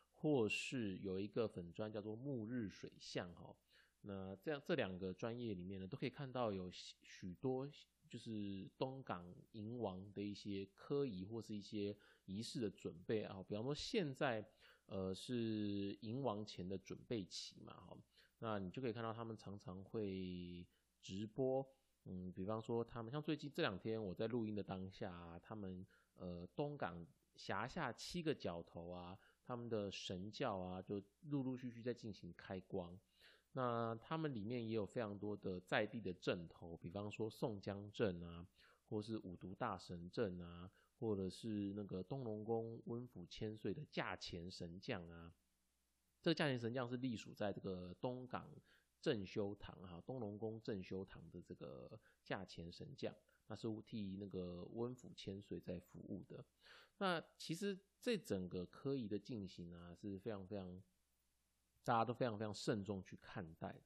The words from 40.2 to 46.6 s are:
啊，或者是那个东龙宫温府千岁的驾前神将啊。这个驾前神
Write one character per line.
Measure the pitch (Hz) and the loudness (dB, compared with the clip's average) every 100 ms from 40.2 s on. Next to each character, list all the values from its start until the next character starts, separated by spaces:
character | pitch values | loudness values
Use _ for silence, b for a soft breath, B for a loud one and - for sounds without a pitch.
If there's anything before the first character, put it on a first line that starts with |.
| 107 90 | 2 2
啊， | 87 85 92 b b - | -6 -8 -12 b b -2
或 | 117 101 | 2 4
者 | 95 | 4
是 | 90 117 104 101 | 0 0 2 2
那 | 101 | 0
个 | 98 92 | -2 -2
东 | 92 139 | -2 -2
龙 | 123 107 | -2 0
宫 | 107 113 113 117 | 4 4 2 -4
温 | - 120 | -2 -2
府 | 123 - 87 | -4 -8 -8
千 | - 110 110 | -4 -2 0
岁 | 110 | 0
的 | 98 151 | 0 -2
驾 | - 120 | 0 0
前 | 92 - 90 87 | 0 -2 -4 -4
神 | - 87 87 | -6 -6 -6
将 | - 107 85 | -2 -2 -2
啊。 | 85 85 - _ _ _ _ _ _ _ _ | -10 -12 -14 _ _ _ _ _ _ _ _
这 | - | 4
个 | |
驾 | 160 156 | 6 6
前 | |
神 | 127 | 4